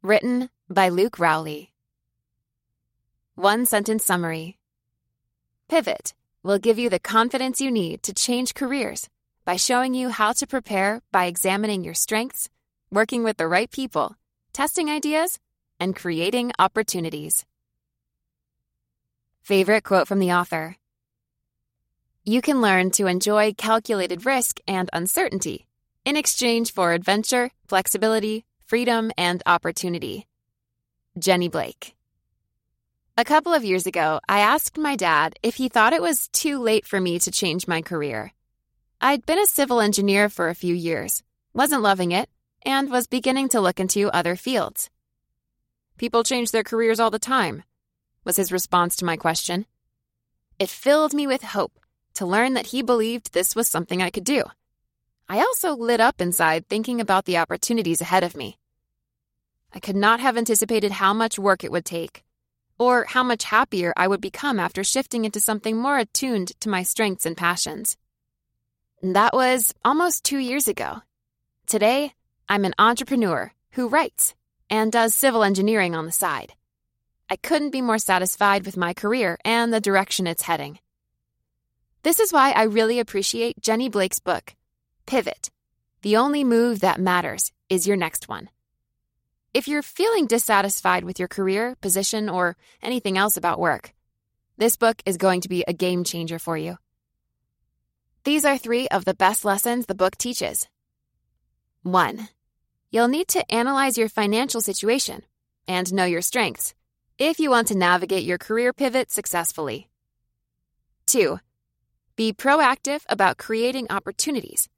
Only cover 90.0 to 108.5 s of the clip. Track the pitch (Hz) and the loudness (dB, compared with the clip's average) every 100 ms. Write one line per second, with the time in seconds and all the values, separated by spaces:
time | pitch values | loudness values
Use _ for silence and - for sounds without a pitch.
90 | 403 453 277 226 - 208 202 - 185 180 | 0 0 0 0 2 2 2 -2 -2 -2
91 | 175 185 180 - 190 190 233 254 196 190 | -4 -8 -8 -4 -2 0 -2 -6 -4 -2
92 | 196 220 214 180 180 175 _ _ - 247 | -2 -4 -4 -2 -2 -4 _ _ -6 -4
93 | 208 190 208 208 170 165 170 143 - _ | -2 0 0 0 -2 0 0 -2 -6 _
94 | _ _ _ _ _ _ 226 - 233 226 | _ _ _ _ _ _ 0 2 2 2
95 | - 175 190 180 180 180 175 170 180 180 | -4 0 2 2 -2 -4 -4 -2 -2 0
96 | 175 170 160 165 - 160 160 175 _ _ | -4 -6 -6 -8 -6 -6 -6 -12 _ _
97 | _ _ _ _ _ _ _ _ _ _ | _ _ _ _ _ _ _ _ _ _
98 | _ _ - 302 294 277 233 240 262 202 | _ _ -2 2 2 0 0 -2 0 -2
99 | - 190 190 214 214 196 - 240 240 190 | -2 2 2 2 0 0 0 -2 -4 0
100 | 185 - 240 254 - - - _ _ _ | -2 0 -6 -4 -4 -6 -8 _ _ _
101 | _ _ _ _ _ _ _ _ 180 185 | _ _ _ _ _ _ _ _ 0 2
102 | 165 - 214 _ _ _ _ _ _ 220 | 2 -2 -14 _ _ _ _ _ _ 2
103 | 240 285 370 370 - 226 240 262 269 233 | 2 2 0 -2 0 -2 0 0 0 0
104 | 220 - 208 214 269 233 214 190 202 262 | -2 0 0 0 0 -2 -4 -2 0 0
105 | - - - _ _ _ - 180 180 190 | -2 -8 -18 _ _ _ -6 -4 -2 0
106 | 180 170 - 247 160 110 - - _ _ | 0 0 -2 -2 -2 -4 -10 -10 _ _
107 | _ _ 285 320 311 240 220 196 175 180 | _ _ -2 0 2 2 2 0 2 2
108 | 175 190 170 180 - | 0 -2 -2 -6 -2